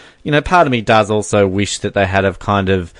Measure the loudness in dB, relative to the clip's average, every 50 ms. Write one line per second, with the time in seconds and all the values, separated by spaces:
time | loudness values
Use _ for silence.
0 | -20 -20 _ _ -6 -2 -2 -2 0 2 2 2 2 2 0 -2 0 2 2 2
1 | 2 2 0 -2 -2 0 2 2 2 2 2 0 -2 -4 -4 -6 -6 -4 -2 0
2 | 0 0 0 0 0 0 -2 -4 -4 -2 -2 0 0 0 0 -2 -2 -6 -12 -20